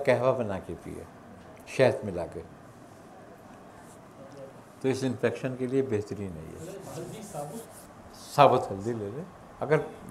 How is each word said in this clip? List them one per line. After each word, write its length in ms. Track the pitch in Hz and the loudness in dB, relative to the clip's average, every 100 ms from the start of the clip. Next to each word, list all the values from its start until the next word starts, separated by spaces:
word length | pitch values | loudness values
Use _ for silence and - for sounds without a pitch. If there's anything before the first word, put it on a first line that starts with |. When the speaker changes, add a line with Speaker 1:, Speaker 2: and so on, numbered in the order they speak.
| 135 | 6
Speaker 1:
قہوہ 320 | 120 131 123 | 6 4 4
بنا 200 | 107 92 | 0 -4
کے 160 | 90 82 | -6 -10
پیے، 200 | - 82 - - - - - - - | -10 -12 -12 -18 -20 -20 -18 -18 -2
شہد 380 | - 123 101 | 4 6 4
ملا 220 | 107 87 - | -2 -4 -6
کے، 80 | 85 - - - - - - - - - - - - - - - - - - - 139 - - - - | -8 -12 -16 -20 -20 -20 -20 -20 -20 -20 -20 -20 -20 -20 -20 -20 -20 -20 -20 -18 -16 -16 -16 -20 -2
تو 80 | 131 | 0
اس 100 | 120 | 0
انفیکشن 540 | 131 110 120 - 131 127 | 0 0 0 0 -4 -4
کے 80 | 127 | 0
لیے 160 | 135 | 2
بہترین 480 | 135 104 - 104 95 80 | 2 0 -2 -6 -8 -8
ہے 60 | 80 | -12
یہ۔ 180 | 80 170 196 - 165 | -12 -12 -12 -10 -10
Speaker 2:
ہلدی 260 | 160 185 214 | -10 -10 -10
ثابت؟ 1000 | 151 147 226 - - - - - - - | -8 -8 -10 -12 -16 -18 -20 -18 -18 2
Speaker 1:
ثابت 380 | - 135 120 - | 8 10 8 2
ہلدی 200 | 98 110 | -4 -4
لے 180 | 113 101 | -4 -4
لیں، 100 | 135 185 - - - | -6 -10 -14 -18 -8
اگر 160 | 127 151 - - - | 0 0 0 -10 2